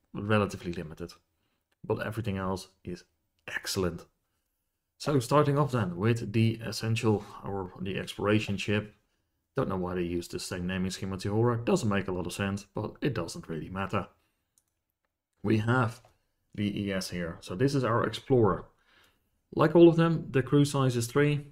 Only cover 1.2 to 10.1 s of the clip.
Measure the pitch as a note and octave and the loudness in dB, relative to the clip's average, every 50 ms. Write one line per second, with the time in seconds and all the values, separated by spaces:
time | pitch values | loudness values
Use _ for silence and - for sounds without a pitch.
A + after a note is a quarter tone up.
1.2 | _ _ _ _ _ _ _ _ _ _ _ _ - - A2 A2 - G#2+ G#2+ A2+ | _ _ _ _ _ _ _ _ _ _ _ _ -4 -4 -2 -2 -2 -4 -6 -4
2.2 | G#2+ G#2 F#2+ F#2+ F#2+ F#2 F#2+ F2+ - - _ _ - F2+ F2 - - _ _ _ | -4 -4 -2 -2 -2 -2 -4 -4 -6 -10 _ _ -12 -12 -12 -12 -14 _ _ _
3.2 | _ _ _ _ _ - - - - - - G2 F#2 E2+ D#2+ E2+ - - _ _ | _ _ _ _ _ -10 -10 -8 -8 -4 -2 0 0 0 -2 -6 -10 -18 _ _
4.2 | _ _ _ _ _ _ _ _ _ _ _ _ _ _ _ - - C#3 D#3 C3+ | _ _ _ _ _ _ _ _ _ _ _ _ _ _ _ -6 -2 0 2 2
5.2 | A2+ - C#3 D3+ C#3+ D3 C#3 C#3+ D3+ B2+ B2+ A#2+ G2+ F2+ E2+ E2+ G2+ A2+ A#2+ A#2 | 2 4 4 4 4 4 4 2 2 2 0 0 0 -2 -2 0 2 2 2 2
6.2 | - G2+ G2+ A2+ A2+ A2+ - - - - - - - A2+ A2+ A2 A#2+ A2 G#2 F#2+ | 0 -2 2 2 2 2 2 -2 -6 -8 -8 -4 -2 -2 0 2 2 2 2 2
7.2 | - - - - - G2+ G2 G2 F#2 F2+ - - F#2 G2 F#2 G2 F#2 - - - | 0 -6 -14 -12 -10 -8 -6 -6 -8 -8 -10 -10 -8 -6 -6 -6 -6 -8 -6 -2
8.2 | - G2+ G#2+ G#2+ G#2+ - G2 F#2 - - G#2 G#2+ G#2 - - _ _ _ _ _ | 0 2 2 2 2 0 -4 -4 -2 -2 -2 -2 -2 -6 -12 _ _ _ _ _
9.2 | _ _ _ _ _ _ _ - - - F#2+ F#2 F2+ F2+ F2+ F2+ F2 E2+ | _ _ _ _ _ _ _ -4 -4 -2 -4 -4 -4 -4 -4 -4 -4 -2